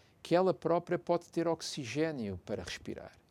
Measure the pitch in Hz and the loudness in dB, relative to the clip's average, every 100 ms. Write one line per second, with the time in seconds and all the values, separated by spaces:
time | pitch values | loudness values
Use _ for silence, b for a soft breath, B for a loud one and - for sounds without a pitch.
0 | b b - 165 185 165 160 170 170 170 | b b 2 4 6 2 2 0 2 -2
1 | - 170 - - 170 160 - - 123 131 | 0 0 0 -2 0 0 -4 -6 -4 0
2 | 160 147 104 92 - 104 90 - - 98 | 0 0 -4 -4 -4 -6 -6 -8 -8 -10
3 | 104 - _ | -12 -18 _